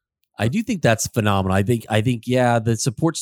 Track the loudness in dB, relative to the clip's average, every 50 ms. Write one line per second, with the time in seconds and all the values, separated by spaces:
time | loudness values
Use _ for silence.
0 | _ _ _ _ _ _ _ -4 -2 -2 -2 -2 -2 -4 -2 0 2 2 2 2
1 | -2 -4 -2 0 2 2 2 2 2 2 2 2 2 0 -2 -2 -2 -2 -2 0
2 | 0 0 -2 -2 -2 -2 0 2 2 2 2 2 0 0 -2 -2 -2 -4 -2 0
3 | -2 -2 -2 -4